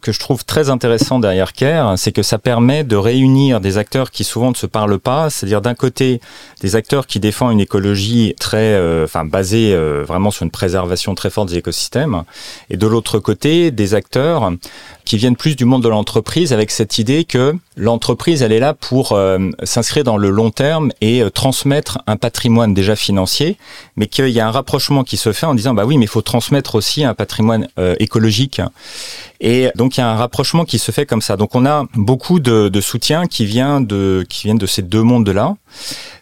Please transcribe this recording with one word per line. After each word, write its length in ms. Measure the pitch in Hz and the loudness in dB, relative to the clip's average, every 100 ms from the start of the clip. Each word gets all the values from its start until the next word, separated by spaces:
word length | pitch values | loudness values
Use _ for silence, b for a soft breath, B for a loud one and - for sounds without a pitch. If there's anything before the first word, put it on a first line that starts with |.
que 100 | - | -6
je 80 | 107 | -6
trouve 260 | - 131 - | -2 -4 -2
très 240 | 156 139 | 0 0
intéressant 500 | 127 123 113 - 127 | 0 0 0 2 2
derrière 340 | 104 95 95 | 2 2 -2
care, 440 | - 135 165 113 92 | 0 0 2 0 0
c'est 140 | 107 | -2
que 100 | - | -2
ça 160 | - 110 | -2 0
permet 460 | 127 117 120 151 | 0 2 2 2
de 120 | 135 101 | 2 2
réunir 640 | 110 131 131 135 139 113 | 2 4 4 4 4 2
des 160 | 98 101 | 0 -2
acteurs 340 | 104 135 127 | -2 -4 -4
qui 120 | - | -6
souvent 260 | 98 113 127 | -6 -2 -2
ne 60 | 123 | -2
se 120 | - | -4
parlent 320 | 110 104 98 | -2 0 0
pas, 300 | 127 143 156 | 0 0 -2
c'est-à-dire 300 | - 98 104 | -4 -2 0
d'un 120 | 120 | -2
côté 460 | 120 127 - 131 123 B B B B | -2 -4 0 0 0 B B B B
des 140 | 98 110 | -2 -2
acteurs 320 | - 143 - | 0 -2 0
qui 120 | 107 | -2
défendent 340 | 107 - 127 | -2 0 2
une 60 | 107 | 2
écologie 760 | 95 101 101 101 104 120 104 - | 2 0 0 0 0 2 0 -2
très, 340 | - 110 110 | -4 0 2
euh, 320 | 98 85 82 92 | 2 2 0 -2
enfin 200 | 85 78 | -4 -2
basée, 480 | 95 92 113 110 | -2 0 2 2
euh, 300 | 90 78 71 73 | 2 0 -2 -4
vraiment 220 | 87 104 | -2 -2
sur 140 | - | -2
une 80 | 85 | -6
préservation 640 | - 95 95 87 90 104 92 | -4 -2 -2 -2 -4 -4 -4
très 160 | 98 | -4
forte 180 | - 95 | -2 -2
des 80 | 85 | -4
écosystèmes, 640 | 87 - - 131 151 85 78 B B B B | -4 -6 -4 -4 -2 -4 -6 B B B B
et 80 | 101 | -2
de 80 | 107 | 2
l'autre 320 | 113 - 107 | 0 0 -2
côté 540 | 110 104 147 170 165 | -2 -2 0 2 2
des 240 | 107 98 104 | 0 0 0
acteurs 560 | - 123 156 160 98 87 B B B B | 0 -2 0 0 -2 -4 B B B B
qui 140 | - 104 | -4 0
viennent 180 | 123 - | 2 2
plus 200 | 156 127 | -2 0
du 100 | 123 | 2
monde 160 | 131 | 2
de 80 | 117 | 2
l'entreprise 640 | 107 104 110 - 160 165 | 0 0 -2 -2 -2 0
avec 160 | 107 107 | 0 0
cette 300 | - 107 - | -2 -2 0
idée 240 | 110 151 | 0 0
que 320 | 165 123 135 175 _ - | 0 0 0 -2 _ -2
l'entreprise, 680 | 110 117 - 123 175 151 | 0 0 -2 -2 0 2
elle 80 | 110 | 2
est 80 | 110 | 4
là 160 | 143 147 | 2 -2
pour, 380 | - 127 123 | -2 -2 2
euh, 360 | 104 95 95 92 - | 2 2 2 -2 -4
s'inscrire 400 | 120 120 113 151 | -4 -2 0 0
dans 140 | 123 104 | 0 2
le 120 | 98 | 2
long 220 | 101 113 | 2 0
terme 400 | - 139 160 139 - | 0 0 2 -2 0
et, 220 | 107 123 | 0 2
euh, 80 | 101 | 0
transmettre 640 | - 131 - 143 143 - - - | 0 -2 0 0 0 -2 -8 -4
un 120 | 107 | -2
patrimoine 580 | 120 - 120 117 110 98 | -2 0 2 4 4 2
déjà 200 | 98 104 | 2 0
financier, 640 | - - 92 - 156 208 B B B - | 0 0 0 0 -2 -2 B B B -6
mais 100 | 107 | -4
qu'il 240 | - 131 | 0 0
y 100 | 117 | 2
a 80 | 110 | 0
un 40 | |
rapprochement 520 | 131 - 139 - 143 | -2 -2 -2 0 0
qui 140 | - 107 | 0 -2
se 160 | 107 | -2
fait 140 | - 165 | -2 0
en 80 | 120 | 0
disant, 180 | 127 | 2
bah 120 | 104 113 | 0 2
oui, 120 | 151 | 2
mais 80 | 104 | 2
il 40 | |
faut 120 | 110 | 0
transmettre 540 | - 120 - 139 - 110 | 0 -2 0 -2 0 -2
aussi 280 | - 147 | -2 -2
un 120 | 135 - | -2 -2
patrimoine, 520 | 101 - 110 113 - - | -4 0 0 0 -2 -2
euh, 160 | 90 87 | -2 0
écologique. 640 | 107 110 110 104 139 - 87 B B B B B B B | 0 2 2 2 -2 -4 -6 B B B B B B B
Et 280 | 110 123 127 107 | 0 2 2 0
donc, 200 | 127 131 | 0 0
il 60 | |
y 20 | |
a 80 | 120 | 0
un 60 | 110 | 0
rapprochement 480 | 120 - 135 165 160 | -2 -2 0 0 0
qui 140 | 113 | -2
se 120 | - | -2
fait 140 | 143 143 | -2 0
comme 160 | 113 | -2
ça. 160 | - 98 | 0 -2
Donc, 180 | 104 123 | 0 2
on 100 | 135 | 2
a 200 | 147 123 | 2 -2
beaucoup 480 | 113 101 131 - 180 | -2 0 0 2 2
de, 260 | 127 110 101 | 4 4 4
de 140 | 101 | 0
soutien 440 | - 120 - 156 175 | -2 -4 -2 -2 -2
qui 200 | - 101 | -2 -2
vient 340 | 117 139 143 | 0 0 0
de, 460 | 110 98 98 92 - | 0 0 0 0 -2
qui 200 | - 104 | -6 -2
viennent 100 | 110 | 0
de 80 | 95 | 0
ces 160 | - | -4
deux 200 | 90 110 | 0 2
mondes-là. 540 | 113 120 101 95 143 208 _ B B B B B | 4 4 2 2 0 -4 _ B B B B B